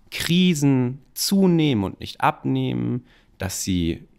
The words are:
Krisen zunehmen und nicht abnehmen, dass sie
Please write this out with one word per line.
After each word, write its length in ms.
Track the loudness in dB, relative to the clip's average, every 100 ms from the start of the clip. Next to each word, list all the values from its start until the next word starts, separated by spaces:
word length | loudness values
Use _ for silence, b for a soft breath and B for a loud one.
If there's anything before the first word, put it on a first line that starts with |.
| -14
Krisen 880 | -8 0 2 4 4 2 2 0 -4 _
zunehmen 720 | -8 -2 2 4 4 2 0
und 160 | -2 -6
nicht 220 | -14 -4
abnehmen, 840 | -2 -2 -2 -2 -2 -2 -2 -4 -8 b b -12
dass 260 | -10 -8
sie 440 | -2 0 0 -4 -10